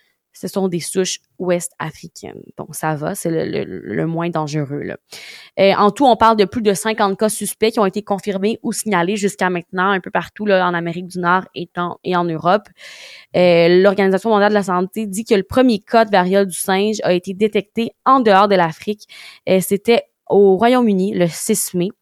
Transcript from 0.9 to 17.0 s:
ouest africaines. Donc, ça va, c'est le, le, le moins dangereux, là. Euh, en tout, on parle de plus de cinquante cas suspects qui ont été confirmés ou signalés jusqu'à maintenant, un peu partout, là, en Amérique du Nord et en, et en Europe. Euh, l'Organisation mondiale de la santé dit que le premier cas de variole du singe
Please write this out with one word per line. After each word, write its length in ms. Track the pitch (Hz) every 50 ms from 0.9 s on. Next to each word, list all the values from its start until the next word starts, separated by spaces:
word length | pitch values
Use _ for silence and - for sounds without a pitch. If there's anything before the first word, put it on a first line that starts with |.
| - 190 185 - - - _ _ _ -
ouest 340 | 185 180 175 175 175 - _
africaines. 640 | - 156 156 - - - 170 - - - - - - - - -
Donc, 160 | - 160 - 151
ça 220 | - - 156 156
va, 200 | 143 151 165 196
c'est 140 | - - 170
le, 140 | 165 160 -
le, 220 | - - - -
le 420 | - 90 - - - 104 160 160
moins 220 | 160 165 160 170 175
dangereux, 520 | 165 160 156 147 143 156 143 131 143 143
là. 140 | - 90 - - _ - - - - - - - - - - -
Euh, 140 | 196 196 185
en 180 | - 202 208
tout, 140 | 202 - 285
on 100 | 254 226
parle 220 | 220 220 226 226
de 80 | 214 196
plus 160 | 196 - 254
de 120 | 214 208 196
cinquante 460 | - - 226 220 233 214 196 196 -
cas 80 | 220
suspects 420 | 214 - - 208 190 - - 214 226
qui 120 | 233 247
ont 40 | 208
été 160 | 190 - 214
confirmés 560 | 202 - 202 185 - 208 190 190 190 214 226 - -
ou 80 | 233
signalés 460 | 208 - - 220 202 175 170 180 214
jusqu'à 320 | 208 196 196 - - 190 180
maintenant, 400 | 180 170 170 - - 185 180 196
un 100 | 202 185
peu 100 | - 185
partout, 360 | - 180 165 - - - 214
là, 200 | 208 196 185 180
en 80 | 180 175
Amérique 340 | 170 170 170 165 180 185
du 120 | 175 180 180
Nord 240 | 175 175 180 185 185 - -
et 160 | - 175 - -
en, 220 | 180 175 175 - - -
et 100 | - 185
en 80 | 175 175
Europe. 460 | 170 160 156 165 175 190 214 214 - _ _ - - - - - - - - - _ -
Euh, 460 | 175 180 180 175 170 170 170 180 180
l'Organisation 480 | 190 202 190 202 196 190 190 185 - 226
mondiale 220 | 220 202 202 208
de 40 | 208
la 80 | 208 190
santé 420 | 196 180 180 185 190 - 220 220
dit 200 | 202 185 196 226
que 100 | - 226
le 80 | 196 190
premier 360 | - - 254 254 254 226 185
cas 260 | _ - - 226 226
de 60 | 214
variole 340 | 202 185 180 180 196 202 202
du 120 | 190 165
singe 420 | - - - 190 190 202 214 220 208